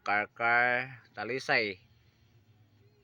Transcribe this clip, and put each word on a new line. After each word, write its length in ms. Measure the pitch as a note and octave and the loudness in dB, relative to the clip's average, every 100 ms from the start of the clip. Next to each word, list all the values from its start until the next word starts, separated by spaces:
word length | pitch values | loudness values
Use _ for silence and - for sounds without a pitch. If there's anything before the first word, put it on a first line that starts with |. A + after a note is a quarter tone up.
Karkar, 960 | - G#2 G#2 - A#2 A#2+ B2 B2 C3 B2+ - - | 0 0 0 -2 2 4 4 0 -4 -12 -18 -10
Talisay, 640 | G#2+ C3 - C3+ G#2+ F#2+ _ _ _ _ _ _ _ _ _ _ _ _ | -6 -6 0 0 0 -6 _ _ _ _ _ _ _ _ _ _ _ _